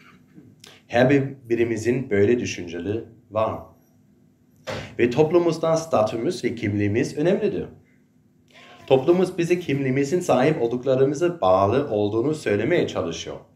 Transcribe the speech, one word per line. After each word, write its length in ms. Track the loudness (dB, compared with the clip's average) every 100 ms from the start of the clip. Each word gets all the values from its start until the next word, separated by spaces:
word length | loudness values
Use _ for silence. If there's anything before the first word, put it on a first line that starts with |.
| -20 -20 _ -20 -20 -20 -20 -20 -4
Her 220 | 2 4
bir-, 400 | 4 0 -8 -4
birimizin 600 | 0 0 0 -2 -2 0
böyle 300 | 2 4 2
düşünceli 640 | 0 -8 -10 -8 -6 -6 -8 -18 -8
var. 280 | -4 -4 -4 -14 _ _ _ _ _ _ _ _ _ -12 -10 -10 -2
Ve 100 | 0
toplumumuzda 680 | 2 2 2 2 -2 0 -2
statümüz 640 | 0 0 0 -2 -4 -4
ve 120 | -6 -4
kimliğimiz 600 | -4 0 0 0 -2 -2
önemlidir. 480 | 0 0 0 -4 -8 -14 _ _ _ _ _ _ _ -20 -20 -10 2
Toplumumuz 500 | 2 4 2 2 -2
bize 220 | -2 -2
kimliğimizin 600 | -2 -2 -2 -2 0 -2
sahip 420 | 2 2 2 2
olduklarımıza 800 | -2 -2 0 2 2 2 -2 0
bağlı 480 | 4 4 4 2 0
olduğunu 440 | 0 0 0 -2
söylemeye 540 | -2 -2 0 2 0 0
çalışıyor. 500 | -2 -6 -6 -10 -14 -16